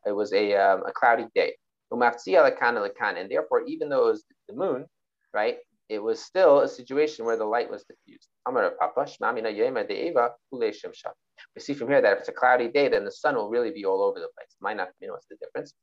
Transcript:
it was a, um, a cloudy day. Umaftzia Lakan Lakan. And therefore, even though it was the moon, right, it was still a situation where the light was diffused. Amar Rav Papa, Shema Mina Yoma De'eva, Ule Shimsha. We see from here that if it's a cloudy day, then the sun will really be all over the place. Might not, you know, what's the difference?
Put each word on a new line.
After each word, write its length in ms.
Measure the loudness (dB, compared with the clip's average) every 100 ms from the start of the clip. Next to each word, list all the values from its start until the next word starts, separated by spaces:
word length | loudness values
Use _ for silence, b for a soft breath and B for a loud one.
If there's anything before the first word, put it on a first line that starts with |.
| -4
it 60 |
was 200 | -4 0
a, 220 | 0 2
um, 300 | 4 4 4 -2
a 60 |
cloudy 340 | 0 2 2 0
day. 220 | 0 0 -4 _ _ _
Umaftzia 560 | 0 0 0 2 4 4
Lakan 400 | 4 -2 0 -4
Lakan. 320 | -4 -4 -4
And 120 | -4
therefore, 320 | -4 -2 -2 -2
even 240 | -8 -4
though 200 | 0 2
it 20 |
was 140 | 0 _ _ -18
the 60 |
moon, 320 | -6 -4 -4 -8 _ _ _ _
right, 240 | -4 -2 -4 -12 _ _
it 80 | -6
was 240 | -4 -4
still 380 | -4 4 8 8
a 80 | 4
situation 580 | -2 -6 0 0 -2 -4
where 100 | -2
the 100 | 0
light 260 | -2 -4
was 120 | -8 _
diffused. 420 | -20 _ -20 _ _ -4
Amar 160 | 0
Rav 140 | 0 0
Papa, 320 | -2 -2 -4
Shema 220 | -4 -4
Mina 180 | -2 -4
Yoma 400 | -2 0 0 -4
De'eva, 400 | -4 0 0 0 -2 _
Ule 180 | -4 -4
Shimsha. 400 | -4 -14 -14 -16 -16 _ _ B -18
We 60 |
see 120 | -10
from 140 | -6 2
here 140 | 4
that 120 | 4
if 60 | 2
it's 100 | -2
a 40 |
cloudy 340 | 0 4 4 2
day, 220 | 2 2
then 160 | 2 -2
the 60 |
sun 260 | -4 -2 -2
will 120 | -2
really 220 | -2 -2
be 140 | -4 -2
all 180 | 0
over 160 | 0 -2
the 100 | -10 -14
place. 180 | -20 _
Might 160 | -8 -6
not, 120 | -8 _
you 80 | -14
know, 60 |
what's 120 | -14 _
the 60 | -20
difference? 360 | -12 -12 -12 _